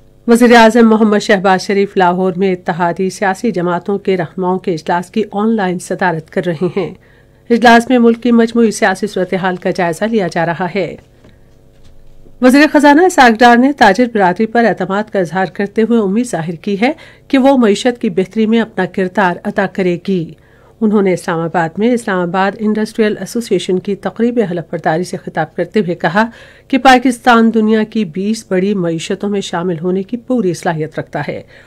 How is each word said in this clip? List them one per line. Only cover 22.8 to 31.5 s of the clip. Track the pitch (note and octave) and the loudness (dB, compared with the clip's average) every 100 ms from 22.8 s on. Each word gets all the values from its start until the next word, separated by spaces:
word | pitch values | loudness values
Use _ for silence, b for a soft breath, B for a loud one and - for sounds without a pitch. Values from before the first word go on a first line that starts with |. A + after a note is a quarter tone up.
| G#3+ - G#3+ - | -4 -2 -2 -2
एसोसिएशन | F#3 A#3+ A#3 F3+ - F#3 | -8 -8 -4 -4 -2 -4
की | G3+ F#3+ | -4 -6
तकरीब | F#3+ - A#3+ A#3+ | -6 -4 -2 -2
हलफ | F#3 F3 - | -2 -4 -8
बरदारी | E3 F3 D#3+ | -6 -2 -2
से | F3+ F3 | -4 -10
खिताब | F3 E3+ D#3 - | -8 -6 -6 -6
करते | F3 G#3+ | -4 -2
हुए | F3+ E3+ | -2 -2
कहा | E3+ G3 A3+ B B B B | -2 0 -2 B B B B
कि | C4 | 2
पाकिस्तान | C4 B3+ C4 B3 B3+ A3+ A3+ | 4 4 2 0 2 4 4
दुनिया | A3 G#3+ A3 G#3+ | 2 2 0 0
की | A3 F3+ | -4 -6
बीस | F3+ G3+ A3 - | -4 -6 -6 -4
बड़ी | F#3 G3 G3+ | -2 0 -2
मईशतों | E3+ E3 - F#3+ G3+ | -2 -4 -6 -6 -4
में | G3+ | -4
शामिल | - F3 F#3 D#3+ | -6 -6 -4 -4
होने | F#3 F#3+ | -4 -4
की | F#3+ A#3 | -4 -8
पूरी | - B3+ F#3 E3 | -4 -2 -2 -2
सलाहियत | F#3 D#3 D3+ D#3 | -4 -4 -6 -8
रखता | - D3+ | -8 -8
है | D3 - - | -8 -10 -14